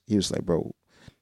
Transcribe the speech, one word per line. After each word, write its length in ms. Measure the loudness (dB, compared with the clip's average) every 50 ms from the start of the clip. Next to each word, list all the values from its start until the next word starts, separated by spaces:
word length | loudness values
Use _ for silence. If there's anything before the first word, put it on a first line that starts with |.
| _
he 80 | 0 2
was 160 | 2 2 0
like, 140 | -2 -4 -2
"Bro, 260 | 0 0 0 0 -4 -8 _ _ _ _ _ -20 -20 -20 _